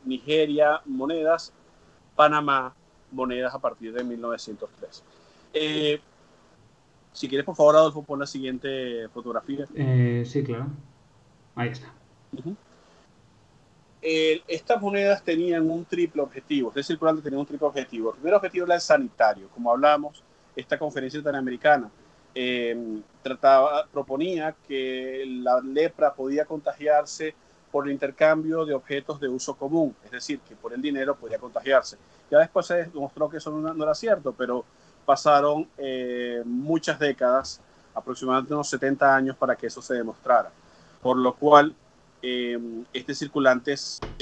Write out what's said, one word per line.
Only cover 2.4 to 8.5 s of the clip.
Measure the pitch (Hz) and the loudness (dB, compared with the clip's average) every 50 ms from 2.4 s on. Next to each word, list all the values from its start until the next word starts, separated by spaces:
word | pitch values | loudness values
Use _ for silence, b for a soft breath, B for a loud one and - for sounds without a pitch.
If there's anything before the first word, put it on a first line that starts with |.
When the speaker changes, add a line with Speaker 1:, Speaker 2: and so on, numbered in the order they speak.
| 147 143 139 135 127 131 - _ _ _ _ _ _ _ 131 | 0 0 0 0 -2 -4 -10 _ _ _ _ _ _ _ -8
Speaker 1:
monedas | 131 127 127 123 123 127 123 127 | -6 -4 -4 -2 -4 -4 -4 -4
a | 131 | -4
partir | - 120 113 - 117 110 113 | -4 -4 -4 -6 -10 -8 -8
de | 123 123 | -6 -6
mil | 123 120 117 | -6 -8 -8
novecientos | 120 117 117 110 - 113 104 - 107 - _ _ | -6 -6 -8 -8 -8 -12 -12 -12 -12 -14 _ _
tres. | - - - - - b b b b b b b b b - | -20 -20 -20 -20 -20 b b b b b b b b b -4
Eh, | 151 156 151 151 151 151 147 151 151 - _ _ _ _ _ _ _ _ _ _ _ _ _ _ _ _ _ _ _ _ _ - | -4 -2 -2 -2 0 0 0 0 -2 -4 _ _ _ _ _ _ _ _ _ _ _ _ _ _ _ _ _ _ _ _ _ -12
si | - - 127 | -10 -6 -4
quieres, | 135 139 139 | -2 -2 -4
por | - - | -4 2
favor, | - 151 151 151 | 6 6 8 10
Adolfo, | 156 160 156 147 151 143 | 8 8 6 4 -2 -8
pon | - 143 139 | -8 -6 -6
la | 139 | -6
siguiente | - - 139 135 131 | -6 -8 -8 -6 -6